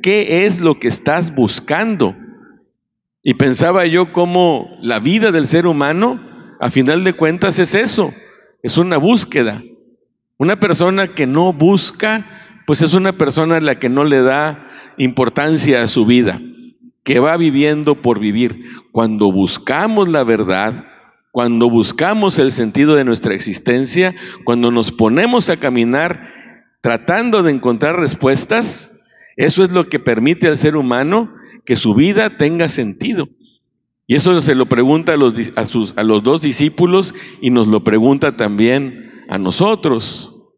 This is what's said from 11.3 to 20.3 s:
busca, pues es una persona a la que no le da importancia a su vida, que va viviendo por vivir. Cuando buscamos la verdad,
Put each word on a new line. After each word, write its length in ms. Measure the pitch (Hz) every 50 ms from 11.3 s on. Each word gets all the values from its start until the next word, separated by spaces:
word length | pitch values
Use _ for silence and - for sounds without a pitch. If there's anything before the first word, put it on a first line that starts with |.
| 135 156 180 185
busca, 1080 | 170 143 156 180 202 190 - - - - 208 214 220 220 208 - - - - - - - _
pues 160 | - 147 - 160
es 100 | 151 160
una 240 | 190 190 190 185
persona 400 | - 160 139 131 160 160 165 165
a 40 | 160
la 180 | 156 147 127 -
que 100 | 135 123
no 140 | 127 135 147
le 180 | 156 143 131
da 480 | 127 131 131 143 151 156 147 - - - - - - - _
importancia 840 | - 135 127 117 - 127 117 - - 143 156 160 147 - 147 135 120
a 60 | 117
su 180 | 107 - 131 110
vida, 340 | 110 123 123 120 95 90 82 - - - - - - _ _ _ - _ _ _
que 160 | - 143 120
va 180 | 131 156 165
viviendo 640 | 170 170 156 131 139 147 151 151 151 151 147 143 147
por 180 | - 120 113 101
vivir. 440 | 107 104 101 113 123 113 - - - - - - _ _
Cuando 400 | - 117 113 110 110 104 104 98
buscamos 760 | 92 98 95 90 - - - - 131 156 202 220 220 208 196 175
la 140 | 160 147 127
verdad, 640 | 113